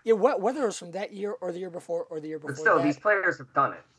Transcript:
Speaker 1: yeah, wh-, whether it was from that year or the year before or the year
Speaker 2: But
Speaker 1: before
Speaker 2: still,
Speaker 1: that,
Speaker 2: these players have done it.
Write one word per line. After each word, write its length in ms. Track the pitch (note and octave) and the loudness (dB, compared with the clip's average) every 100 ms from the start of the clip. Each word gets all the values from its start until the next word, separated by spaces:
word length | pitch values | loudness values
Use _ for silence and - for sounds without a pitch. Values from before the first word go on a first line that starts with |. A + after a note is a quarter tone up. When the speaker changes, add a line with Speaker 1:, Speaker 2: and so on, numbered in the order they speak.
Speaker 1:
yeah, 120 | A3+ A3 | 2 4
wh-, 240 | G#3 F3+ | 4 4
whether 220 | G3 C#4 | 0 0
it 20 | A#3 | -2
was 140 | - | -2
from 120 | F3 | -8
that 200 | F#3 G#3 | -8 -8
year 200 | G3+ G3+ | -8 -8
or 180 | - F3+ | -6 -8
the 80 | F3 | -6
year 100 | F#3 | -8
before 360 | E3 - E3+ E3 | -10 -6 -6 -4
or 100 | D#3+ | -8
the 80 | D3+ | -8
year 100 | D#3 | -10
Speaker 2:
But 80 | D3 | -8
Speaker 1:
before 180 | C3+ A3 | -2 2
Speaker 2:
still, 120 | E3 | 4
Speaker 1:
that, 60 | |
Speaker 2:
these 140 | D3 C#3+ | 4 0
players 400 | D#3+ G3 F3+ - | 2 2 2 -2
have 160 | C3 | -4
done 200 | C#3+ C3+ | 0 0
it. 80 | E2+ - | 0 -16